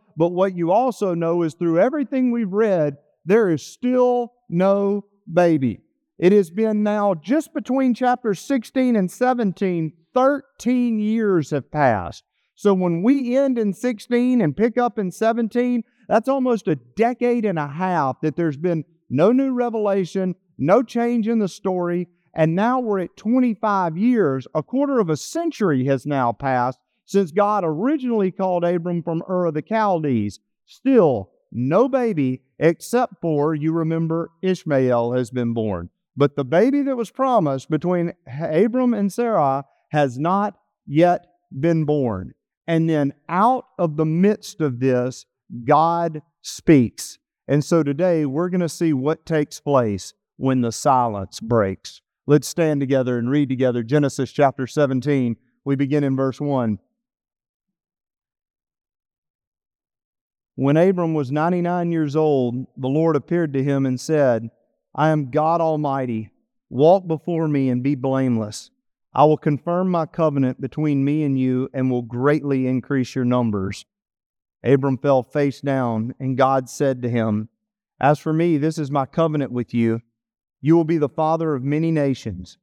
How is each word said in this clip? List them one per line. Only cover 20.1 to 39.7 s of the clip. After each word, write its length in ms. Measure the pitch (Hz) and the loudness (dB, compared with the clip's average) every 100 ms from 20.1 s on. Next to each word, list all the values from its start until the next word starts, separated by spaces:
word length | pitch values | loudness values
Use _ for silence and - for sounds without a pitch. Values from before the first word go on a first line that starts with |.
| 190 185 175 _ - | -4 -4 -6 _ -6
no 260 | 143 220 | 4 4
change 460 | 247 233 233 240 214 | 4 -2 0 0 0
in 100 | 233 | 0
the 100 | 196 | -2
story, 600 | - 196 180 175 175 175 _ _ | -4 -4 -2 -2 -4 -6 _ _
and 220 | - 160 | 0 0
now 260 | 170 220 254 | 2 0 0
we're 200 | 240 196 | -2 -4
at 160 | 175 - | -4 -8
twenty-five 800 | 214 254 247 208 214 196 175 160 | -2 2 2 0 -2 0 -2 0
years. 500 | 233 240 160 135 127 | 0 2 2 0 -4
A 80 | 156 | -6
quarter 380 | - 254 285 262 | -4 -2 0 0
of 100 | 175 | 0
a 80 | 151 | -2
century 640 | - 320 339 - 196 135 | -4 -6 -6 -2 0 2
has 220 | 131 135 143 | 0 -2 -2
now 260 | 139 123 | -2 -2
passed 460 | 110 139 127 123 - _ _ | -2 -2 0 -2 -4 _ _
since 260 | _ 196 185 | _ -2 0
God 320 | 170 202 208 | 0 0 0
originally 680 | 170 151 240 302 254 226 190 | -2 -2 -2 -2 -2 0 0
called 340 | - 190 180 | -2 -2 0
Abram 380 | 175 180 170 175 | 0 -2 -2 -4
from 200 | 165 165 - | -4 -6 -4
Ur 180 | 180 175 | -2 -2
of 80 | |
the 80 | 156 | -2
Chaldees. 800 | 156 220 208 175 151 117 104 - _ _ | -4 -2 0 0 0 0 -2 -6 _ _
Still, 680 | _ - 262 254 165 117 92 _ _ | _ -6 2 6 6 2 -4 _ _
no 380 | 117 127 180 262 | -4 0 2 2
baby 500 | 262 233 165 131 127 _ - | 2 -2 0 -2 -2 _ 0
except 640 | 156 165 - 233 247 - | 0 0 -2 -2 -2 -4
for, 340 | 170 151 151 | -2 0 0
you 180 | 156 156 | 0 -2
remember, 580 | 165 160 165 165 165 160 - | -2 -2 -2 -2 -4 -6 -6
Ishmael 720 | 185 180 - 135 127 120 120 | -4 -2 0 0 2 2 0
has 180 | 127 117 | -2 -2
been 220 | 127 117 | -2 -2
born. 380 | 117 110 90 87 _ _ - | -2 -2 -4 -8 _ _ 0
But 160 | 147 | 0
the 100 | - 127 | 0 0
baby 340 | 160 240 285 | 2 2 2
that 140 | 277 254 | -2 -4
was 140 | 226 | -6
promised 580 | - 269 240 151 135 - | -4 0 2 2 -2 -4
between 460 | 156 170 180 170 - - | -4 0 -2 -2 -6 -14
Abram 680 | 131 165 160 220 254 254 | -8 -2 2 2 2 0
and 180 | 214 202 | 0 -2
Sarai 520 | 208 240 202 139 135 139 | -2 -2 0 0 0 -6